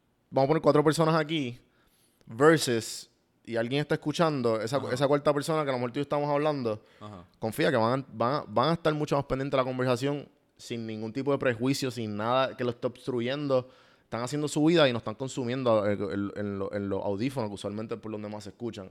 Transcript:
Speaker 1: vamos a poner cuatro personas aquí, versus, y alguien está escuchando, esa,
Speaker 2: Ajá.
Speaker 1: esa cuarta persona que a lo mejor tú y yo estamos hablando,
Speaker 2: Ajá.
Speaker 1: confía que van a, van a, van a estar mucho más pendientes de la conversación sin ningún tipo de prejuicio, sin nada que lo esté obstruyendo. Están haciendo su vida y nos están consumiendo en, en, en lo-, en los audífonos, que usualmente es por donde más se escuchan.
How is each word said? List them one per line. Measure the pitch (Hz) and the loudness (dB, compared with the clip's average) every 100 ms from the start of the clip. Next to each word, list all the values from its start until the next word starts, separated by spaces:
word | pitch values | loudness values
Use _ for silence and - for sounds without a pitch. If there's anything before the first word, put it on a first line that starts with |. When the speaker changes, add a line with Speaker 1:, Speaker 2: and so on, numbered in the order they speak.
| _ _ _ | _ _ _
Speaker 1:
vamos | 127 135 | 2 4
a | |
poner | 156 | 4
cuatro | 147 143 | 6 6
personas | 147 147 160 | 4 4 2
aquí, | 160 151 160 127 120 _ _ _ _ _ _ - | 2 0 -2 -4 -8 _ _ _ _ _ _ -12
versus, | 117 151 160 - 117 - - - _ _ _ | 4 6 6 4 -2 -2 -10 -16 _ _ _
y | - 113 | -6 -2
alguien | 120 139 | 0 -2
está | 147 | 0
escuchando, | 156 147 143 165 143 120 110 | -2 -2 0 2 2 0 0
esa, | 113 139 | -2 -4
Speaker 2:
Ajá. | - | -2
Speaker 1:
esa | 123 139 | 0 2
cuarta | 147 151 | 4 2
persona | 147 143 156 | 0 0 0
que | 143 | 0
a | |
lo | 127 | -2
mejor | 123 | -2
tú | 135 | -4
y | |
yo | |
estamos | 139 147 147 | -2 -2 0
hablando, | 143 151 143 117 107 - _ | 2 0 0 -2 -4 -8 _
Speaker 2:
Ajá. | 104 98 87 _ | -16 -16 -18 _
Speaker 1:
confía | 113 110 170 | -4 0 2
que | 127 | 4
van | 110 135 | 4 2
a, | 135 | -2
van | 110 117 | -2 0
a, | 143 - | 0 -2
van | 107 139 | 2 2
a | |
estar | 165 160 | 2 0
mucho | 151 147 143 | 0 0 0
más | |
pendientes | - 135 139 | 0 -4 0
de | 135 | 0
la | |
conversación | 127 127 127 120 139 143 - _ _ _ | 0 0 0 2 0 -2 -8 _ _ _
sin | - 117 113 | -10 -8 -6
ningún | 110 110 | -8 -6
tipo | 120 135 | -4 -2
de | 139 | 0
prejuicio, | 131 113 131 139 131 | 0 0 0 0 -2
sin | 120 107 104 | -4 -6 -4
nada | 113 131 131 - | 0 2 0 -2
que | |
lo | 123 | -4
esté | 120 127 | -4 -6
obstruyendo. | - - 123 117 143 143 131 123 - _ _ | -6 -6 -4 -2 -4 0 0 0 -10 _ _
Están | _ 113 | _ -8
haciendo | 120 147 147 | -4 -4 -2
su | 151 151 | 2 4
vida | 170 139 | 6 6
y | |
nos | 117 | 2
están | 113 | -4
consumiendo | 107 131 - 120 131 123 110 104 | -8 -8 -6 -4 0 4 4 4
en, | 101 | 0
en, | 101 98 101 - | -2 -4 -4 -6
en | 104 98 | -6 -4
lo-, | 98 | -4
en | 101 101 | -4 -4
los | 98 | -2
audífonos, | 101 98 131 131 107 | -2 -2 -4 -4 -6
que | |
usualmente | 98 101 104 113 | -6 -8 -8 -8
es | 113 | -10
por | 107 | -8
donde | 107 104 | -10 -10
más | 107 | -10
se | 101 | -14
escuchan. | - 120 107 92 | -10 -8 -8 -14